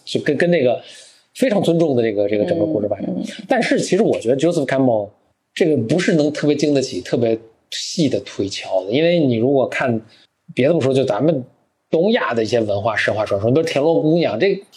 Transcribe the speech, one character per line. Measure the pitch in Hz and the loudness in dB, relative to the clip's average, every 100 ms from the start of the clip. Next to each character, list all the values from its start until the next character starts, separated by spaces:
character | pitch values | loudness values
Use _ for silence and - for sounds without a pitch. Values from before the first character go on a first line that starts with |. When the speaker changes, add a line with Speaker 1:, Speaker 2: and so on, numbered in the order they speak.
Speaker 1:
就 | - 127 | -8 -4
跟， | 131 147 | -2 0
跟 | 175 | 2
那 | 175 | 2
个 | 127 113 - - - _ _ - | 2 0 -6 -20 -20 _ _ -2
非 | 262 | 0
常 | 202 | 2
尊 | - 170 | 2 2
重 | 160 123 | 2 2
的 | |
这 | 113 | 0
个， | 101 101 | 0 0
这 | 104 | 0
个 | |
整 | 135 - | 0 0
个 | 104 | 0
故 | 107 | -2
事 | 101 | -2
发 | 104 | -4
展。 | - | -6
Speaker 2:
嗯， | 185 | -8
嗯。 | - - - | -8 -10 -2
Speaker 1:
但 | 254 | -2
是 | - 254 | 0 0
其 | - 180 | 0 2
实 | |
我 | 202 101 | 2 0
觉 | 110 | 0
得 | 135 | 0
Joseph | 160 160 139 | 2 0 -2
Campbell | 135 131 110 101 - _ _ _ | 0 2 0 -2 -12 _ _ _
这 | - 170 | -2 0
个 | 147 | 0
不 | 113 165 | 0 0
是 | 180 170 | 2 2
能 | 147 | 2
特 | 147 147 | 0 0
别 | 147 | 0
经 | 151 | 2
得 | 143 | 0
起 | 131 90 | 0 -6
特 | - 143 | -4 0
别 | 117 113 - _ _ | 0 0 -4 _ _
细 | - - - 143 | -12 -8 -2 0
的 | 104 | -2
推 | 98 - 98 | -6 -6 -6
敲 | - - 95 95 | -6 -6 -4 -2
的， | |
因 | 123 | 0
为 | 165 175 | 2 2
你 | 143 113 | 2 2
如 | 120 | 2
果 | 139 117 | 2 0
看， | - 135 113 113 - _ _ - | -2 -2 -4 -6 -20 _ _ -10
别 | - 127 | 0 2
的 | |
不 | 170 | 2
说， | 131 | 2
就 | 131 | 2
咱 | 131 104 | 0 0
们 | 143 151 123 _ _ _ _ | 0 0 -4 _ _ _ _
东 | 165 185 | 0 2
亚 | 233 - | 0 0
的 | 117 | -2
一 | 110 | 0
些 | 117 | 0
文 | 107 101 | 0 -2
化、 | 113 104 | -2 -2
神 | - | -2
话 | 104 104 | -2 -2
传 | 101 | 0
说， | 107 | 2
比 | 135 | 2
如 | 160 | 0
田 | 139 | 0
螺 | 151 165 | 2 2
姑 | 151 170 | 2 2
娘， | 147 107 | 0 0
这， | 190 185 - | 0 0 -6